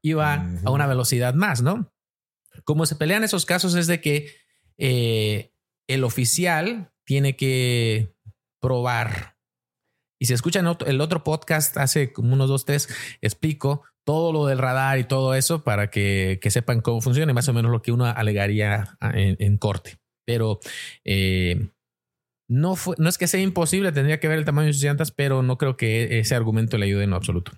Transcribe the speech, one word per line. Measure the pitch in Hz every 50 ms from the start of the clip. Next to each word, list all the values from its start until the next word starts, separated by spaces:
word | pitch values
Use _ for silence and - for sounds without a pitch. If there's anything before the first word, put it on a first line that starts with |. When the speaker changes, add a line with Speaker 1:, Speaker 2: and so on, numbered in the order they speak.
Speaker 1:
iba | - 151 160 156 151 147 147 143 - 87 87 87
Speaker 2:
Ujú. | 90 131
Speaker 1:
a |
una | 131 139 147
velocidad | 139 131 127 120 - 127 123 123 123
más, | 127 156 202 208 147 117
¿no? | 123 147 196 240 185 - _ _ _ _ _ _ _ _ _ _ _ _ - - -
Como | - 151 151 165
se | 147 151
pelean | - 151 156 190 214 220
esos | 208 214 180 -
casos | - 175 180 165 185 175
es | 175 170
de | 165 175 165
que, | - 151 147 147 147 147 - _ _ _ _ _ _ _ _
eh, | - 151 131 127 123 117 117 113 110 107 107 107 104 104 - _ _ _ _ _ _ _ -
el | 131 135 131
oficial | 117 - - 123 120 - 165 180 180 170 156 165 208 240 226 185 - _ _ _
tiene | - 139 139 139 139 131
que | - 135 135 131 127 127 123 123 120 117 113 110 110 110 92 _ _ - 107 - _ _ _ _ -
probar. | - 131 131 123 120 123 120 113 117 117 - 90 - - _ _ _ _ _ _ _ _ _ _ _ _ _ _ _ _ _ -
Y | 127
si | 117 123
escuchan | 120 - 170 170 202 175
ot-, | 170 175 - -
el | - 135 131
otro | 151 160 175 165 -
podcast, | 156 156 156 - - 165 156 147 - -
hace | - 139 127 - 156 139 123
como | - - 117 120
unos | 131 135 135 135
dos, | 139 135 -
tres, | - 143 143 - - - - - - - -
explico | - 107 - - - 156 151 151 - 139 143 143 - - _ _ -
todo | - 151 156 165 170
lo | 156 151 147
del | 139 135 131
radar | 131 127 127 131 135 135 135 131
y | 123
todo | - 135 131 131 131 131
eso | 131 131 - 170 156 -
para | 131 104 101 104 104
que, | - 104 101 98 98 95 95 95 95 95
que | - 107
sepan | 101 120 113 - 123 117
cómo | - - 117 113
funciona | 110 127 123 143 160 156
y | 127
más | 120 110 -
o |
menos | 117 117 117 117
lo | 120 113
que | - -
uno | 117 123 123
alegaría | 117 110 113 107 104 104 101 101 104 104 107 104 104 101 101 101 - - -
a, | - 110 117 110
en, | 98 95 95 -
en | 101 101 101 98
corte. | - 104 95 87 - - - - _ _ _ _ -
Pero, | - 120 117 113 110 101 - - - - - - - - - -
eh, | - 98 98 95 95 92 92 90 87 87 - 98 - _ _ _ _ _ _ _ _ _ _ _ _ _ _ _
no | - 123 131 151 180 185
fue, | 170 - 180 170 -
no | 160 170
es | 180 -
que | 180
sea | 165 - 185
imposible, | 190 196 175 180 165 151 - 190 196 185
tendría | 151 143 135 147 156 151
que | - 156
ver | 156 160
el | 151
tamaño | 151 143 147 156 151
de | 143
sus | 139
llantas, | 143 143 147 143 160 -
pero | - - 143 139 135 131
no | 127 127 127 123
creo | 151 135 123
que | - 117 113 110 113 117 - 117 113
ese | 107 - 131
argumento | 120 113 110 107 113 113 113 120 107
le | 101
ayude | 98 101 101 101
en | 101
lo | 92
absoluto. | 87 - - 85 87 90 - -